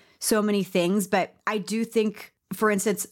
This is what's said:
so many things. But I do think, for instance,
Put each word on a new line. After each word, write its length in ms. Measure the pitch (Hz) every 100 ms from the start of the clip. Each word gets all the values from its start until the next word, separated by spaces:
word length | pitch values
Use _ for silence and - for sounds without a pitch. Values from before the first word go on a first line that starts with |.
| _ _
so 220 | - 214
many 220 | 208 202
things. 440 | 185 185 175 208 185
But 260 | 196 170 _ 196
I 100 | 214
do 280 | 180 220 226
think, 480 | 226 214 - - _ _
for 160 | 190 214
instance, 380 | 202 208 196 -